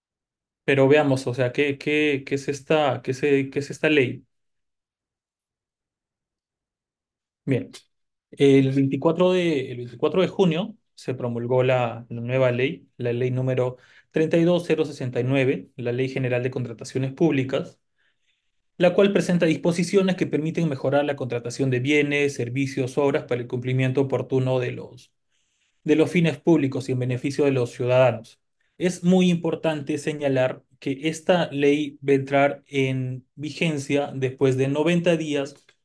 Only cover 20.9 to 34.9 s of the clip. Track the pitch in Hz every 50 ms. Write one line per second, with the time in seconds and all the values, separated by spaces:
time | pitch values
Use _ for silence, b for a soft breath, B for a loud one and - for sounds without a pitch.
20.9 | 139 143 147 147 139 135 135 120 120 120 117 120 120 - 151 135 127 123 123 139
21.9 | 147 147 143 143 143 143 143 139 139 - 120 120 123 139 139 131 - 135 127 123
22.9 | - 151 143 139 139 143 139 - 123 120 120 120 127 123 120 127 127 131 131 131
23.9 | 127 143 139 135 131 123 - - 135 131 127 131 131 127 123 123 123 - - -
24.9 | - - - _ _ _ _ _ _ _ _ _ _ _ _ _ _ _ - 151
25.9 | 151 151 156 147 - 180 170 160 139 - - 170 170 151 139 131 131 131 127 -
26.9 | 127 127 127 127 123 123 - 147 139 - 147 139 135 127 120 117 - - 123 123
27.9 | 123 127 131 123 113 110 - - - _ _ _ _ _ _ _ _ - 165 180
28.9 | 175 - 175 175 185 185 185 180 170 165 165 165 160 - - 160 156 151 139 139
29.9 | 151 147 - 165 151 147 147 139 135 131 127 131 - - _ _ _ _ - 139
30.9 | 131 135 151 160 160 165 - - 185 175 160 - 139 139 143 143 143 151 151 139
31.9 | - - 135 135 139 135 135 135 139 139 139 143 139 - _ _ 143 139 135 131
32.9 | 131 131 127 127 127 127 - _ _ 143 143 151 143 - 175 165 151 143 135 -
33.9 | 143 143 143 139 135 135 131 123 131 - 139 135 127 131 135 135 143 151 151 170